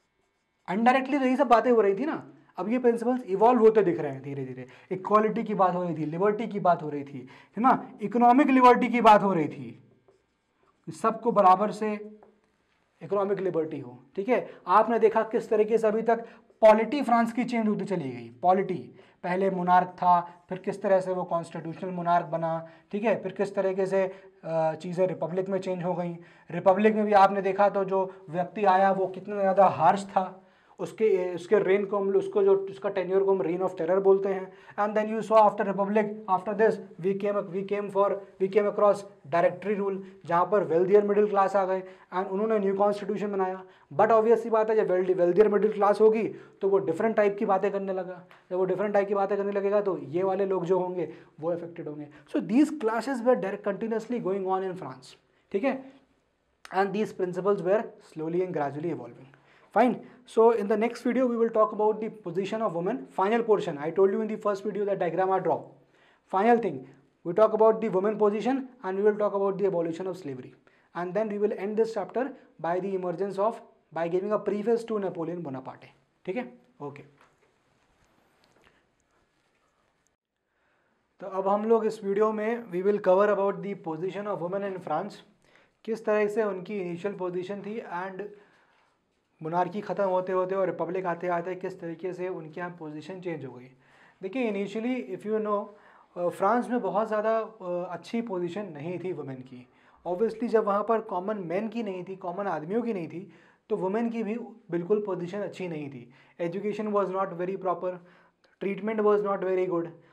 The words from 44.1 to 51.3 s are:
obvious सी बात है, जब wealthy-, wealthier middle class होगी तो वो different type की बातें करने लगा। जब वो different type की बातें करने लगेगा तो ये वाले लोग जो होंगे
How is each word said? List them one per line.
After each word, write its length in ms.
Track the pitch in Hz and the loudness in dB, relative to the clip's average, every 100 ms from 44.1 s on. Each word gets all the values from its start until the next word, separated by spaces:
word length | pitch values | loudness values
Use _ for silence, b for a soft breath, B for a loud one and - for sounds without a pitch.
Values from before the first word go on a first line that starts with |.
obvious 260 | 226 220 220 | 6 6 4
सी 120 | 233 | 4
बात 200 | 220 214 | 0 2
है, 60 | 220 | 2
जब 120 | 180 | 2
wealthy-, 300 | 185 185 175 | 2 2 2
wealthier 360 | 175 180 214 | 4 6 6
middle 200 | 202 208 202 | 4 2 2
class 240 | 208 202 | 2 6
होगी 220 | 220 220 196 B B _ | 6 6 0 B B _
तो 80 | 196 | 0
वो 80 | 196 | 2
different 360 | 139 - 220 220 | 0 0 0 2
type 200 | 208 202 | 2 0
की 60 | 202 | 0
बातें 260 | 190 202 | 0 0
करने 220 | 196 196 | -2 -4
लगा। 280 | 185 180 175 - b - | -6 -8 -12 -18 b -8
जब 80 | 185 | -2
वो 80 | 185 | 0
different 280 | 180 202 | 0 0
type 140 | 202 196 | 0 2
की 80 | 202 | 0
बातें 220 | 196 202 | 0 -2
करने 140 | 196 | -2
लगेगा 300 | 202 196 208 | -2 0 0
तो 160 | 196 165 | 0 -4
ये 260 | 131 165 | -4 -2
वाले 220 | 190 190 196 | -2 0 -2
लोग 200 | 190 170 | -2 0
जो 140 | 185 | 0
होंगे 340 | 180 180 160 B B | 0 -4 -8 B B